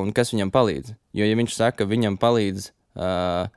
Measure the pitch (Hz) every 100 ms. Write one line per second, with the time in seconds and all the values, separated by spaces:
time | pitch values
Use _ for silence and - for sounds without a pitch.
0 | 98 113 120 110 95 131 113 71 - 110
1 | _ - 104 110 117 - 117 - 101 113
2 | 110 98 117 120 101 95 - _ _ -
3 | 92 90 90 87 92